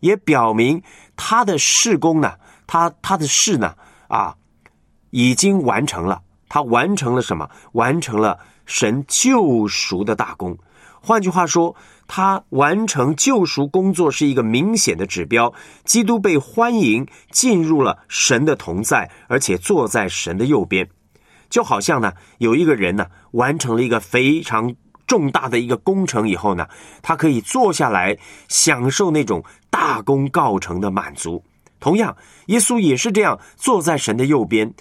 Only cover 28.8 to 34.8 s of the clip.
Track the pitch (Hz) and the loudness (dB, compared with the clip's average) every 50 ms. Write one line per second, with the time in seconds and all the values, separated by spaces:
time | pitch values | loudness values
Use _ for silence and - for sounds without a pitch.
28.8 | 120 135 131 - 208 185 151 151 135 104 107 82 - - - _ _ _ - - | 2 0 0 0 0 0 0 0 0 0 -2 -4 -6 -10 -18 _ _ _ -4 -2
29.8 | - - 120 110 101 113 139 139 139 139 - 170 147 123 101 95 - - 87 90 | 0 -2 -2 -2 -2 0 0 0 0 0 0 0 0 0 0 -2 -4 -4 -6 -4
30.8 | 101 101 95 92 85 - - - - 85 85 82 - _ _ _ _ _ _ _ | -4 -4 -4 -4 -6 -8 -10 -12 -10 -8 -8 -10 -12 _ _ _ _ _ _ _
31.8 | - 143 170 214 226 156 - - - - - - _ - 196 240 226 - 247 233 | -2 0 0 2 0 -2 -6 -10 -18 -20 -20 -18 _ -2 0 0 2 0 0 2
32.8 | 202 160 131 123 - 233 190 214 208 170 117 - - - _ _ - 262 247 190 | 2 2 2 0 0 0 0 2 2 0 0 -4 -8 -16 _ _ 0 0 0 2
33.8 | 147 165 165 143 - - 107 117 127 139 151 135 107 - 117 110 110 117 - - | 2 0 -2 -2 -2 -2 -2 0 2 2 2 2 2 2 0 0 0 -2 -4 -12